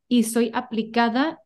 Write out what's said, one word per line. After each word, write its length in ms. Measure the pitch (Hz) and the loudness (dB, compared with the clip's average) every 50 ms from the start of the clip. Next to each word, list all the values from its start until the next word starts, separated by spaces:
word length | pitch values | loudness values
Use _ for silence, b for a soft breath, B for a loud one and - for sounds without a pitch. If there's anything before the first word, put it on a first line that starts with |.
| _ _ | _ _
y 160 | 247 240 220 | 2 2 2
soy 260 | 226 - 233 240 226 - | 2 0 0 0 0 -2
aplicada", 840 | 247 247 - 226 214 220 - - 233 233 233 214 254 285 320 320 - _ | -6 -6 -4 -4 -6 -6 -2 0 2 2 2 2 0 -2 -2 -4 -8 _